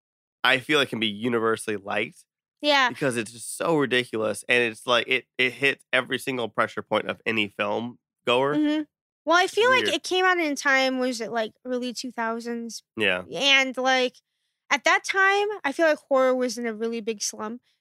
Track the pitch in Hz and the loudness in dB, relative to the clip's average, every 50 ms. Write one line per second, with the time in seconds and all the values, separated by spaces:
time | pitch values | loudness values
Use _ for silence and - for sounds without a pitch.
0 | _ _ _ _ _ _ _ _ - 120 131 131 127 - 151 147 135 120 - 113 | _ _ _ _ _ _ _ _ 2 2 2 2 2 2 2 2 2 0 -2 -2
1 | 110 110 101 101 110 123 120 117 110 113 110 107 - - 107 101 95 101 101 104 | -2 -2 -2 -2 -2 -2 0 0 2 0 0 0 -2 -6 -6 -6 -6 -6 -4 -4
2 | 104 - - - - _ _ _ _ _ _ _ - 294 294 285 262 247 - - | -4 -6 -8 -16 -20 _ _ _ _ _ _ _ 0 2 2 2 2 0 -2 -2
3 | 156 139 120 120 113 104 117 120 - - - - - - 170 151 143 120 120 127 | -2 -2 0 -2 -4 -6 -8 -14 -14 -10 -8 -4 0 0 2 2 2 2 2 0
4 | 123 - - 110 107 107 104 - - - 127 123 120 117 110 - - 127 123 117 | 0 0 -2 -2 -2 -2 -2 -4 -2 0 2 2 2 2 -2 -4 -2 2 2 2
5 | 113 - 131 123 - _ _ - 127 127 123 - 143 139 127 - _ _ - 127 | 2 2 0 -2 -2 _ _ 0 0 0 0 0 0 0 0 0 _ _ 0 0
6 | 131 139 135 120 - - 131 123 117 107 - - 113 107 - - 101 - 107 107 | 0 0 -2 -4 -4 -4 -4 -2 -4 -4 -2 -2 -2 -2 -2 -6 -4 0 0 0
7 | - 98 104 - - - 110 113 107 101 - - 104 104 104 110 113 120 120 - | 0 -2 -6 -6 -4 -2 0 0 -2 -2 -2 -4 -2 -2 -2 -2 -4 -6 -10 -14
8 | _ _ _ _ _ - 120 123 131 139 147 294 302 294 302 311 302 - _ _ | _ _ _ _ _ 2 2 4 2 2 2 0 0 0 0 -2 -4 -6 _ _
9 | _ _ _ _ - 294 320 349 370 359 - - 427 494 508 508 453 403 330 339 | _ _ _ _ -2 2 2 4 2 2 2 2 4 4 4 4 2 2 -2 -2
10 | - - 349 370 370 370 370 349 339 302 285 269 - 285 269 262 262 262 262 254 | -2 -2 0 2 2 2 2 2 0 -2 -2 -2 0 2 2 4 4 2 0 0
11 | 254 254 254 220 226 196 220 233 220 214 - _ - 254 254 247 240 247 233 - | -2 -2 -4 -4 -6 -6 -4 -4 -4 -4 -8 _ -10 -6 -6 -4 -4 -6 -8 -8
12 | - 262 - - 233 226 226 233 226 240 240 233 233 233 214 - - _ _ - | -10 -10 -6 -6 -4 -4 -4 -6 -6 -8 -8 -8 -8 -10 -12 -14 -18 _ _ -2
13 | 110 98 92 90 92 - - 165 254 277 277 269 269 262 254 - 254 262 262 254 | 0 0 0 -2 -4 -6 -6 -2 2 4 4 4 2 0 -2 -2 0 0 2 2
14 | 254 247 - _ _ _ _ _ _ _ _ _ _ - - 277 - 320 330 - | 0 -2 -4 _ _ _ _ _ _ _ _ _ _ -4 -2 0 2 2 2 2
15 | - - - 381 381 381 392 403 415 415 427 392 - 277 277 - 339 320 302 - | 0 -2 0 2 4 4 4 2 0 -2 -4 -4 -4 -4 0 2 2 2 2 2
16 | - - 277 262 262 262 254 254 254 247 214 233 240 233 220 208 226 226 233 233 | 0 0 2 2 4 4 2 2 0 -2 -4 -4 -4 -6 -4 -4 -4 -4 -4 -4
17 | 214 214 226 208 - - - 214 214 214 233 247 _ _ _ _ | -6 -6 -6 -6 -6 -8 -6 -8 -8 -10 -10 -12 _ _ _ _